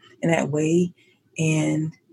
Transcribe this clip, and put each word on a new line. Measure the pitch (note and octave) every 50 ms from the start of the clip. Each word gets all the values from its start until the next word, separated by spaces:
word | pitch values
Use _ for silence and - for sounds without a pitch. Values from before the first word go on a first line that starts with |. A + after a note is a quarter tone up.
| _ - - -
in | - E3
that | E3 - - D3
way. | C#3+ D3+ D#3 D#3 E3 F3 F3+ F3 - _ _ _ _ _ _ _ - -
And | D#3+ D#3+ D#3 D#3 D3+ D3+ D#3 D#3 D#3 D#3+ - _ _ _